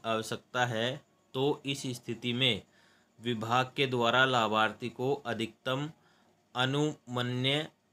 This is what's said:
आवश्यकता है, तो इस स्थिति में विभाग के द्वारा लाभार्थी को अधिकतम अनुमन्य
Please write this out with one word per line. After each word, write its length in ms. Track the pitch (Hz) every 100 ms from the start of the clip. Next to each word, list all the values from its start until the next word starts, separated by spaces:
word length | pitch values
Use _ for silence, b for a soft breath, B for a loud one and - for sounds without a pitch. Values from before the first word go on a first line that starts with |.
| 117
आवश्यकता 600 | 110 113 117 - 127 120
है, 360 | 110 117 147 - _ _
तो 280 | 131 139 147 135
इस 180 | 139 135
स्थिति 460 | 123 - 113 123
में 280 | 120 131 101 - b b b b _
विभाग 500 | 113 117 110 123 127 -
के 100 | 139
द्वारा 380 | 127 117 123 131
लाभार्थी 640 | 127 110 107 110 104 120
को 240 | - 127
अधिकतम 760 | 139 120 110 110 - - 131 151 - b b b b _ 120
अनुमन्य 1120 | 127 139 151 147 - 123 123 123 131 143 156 - _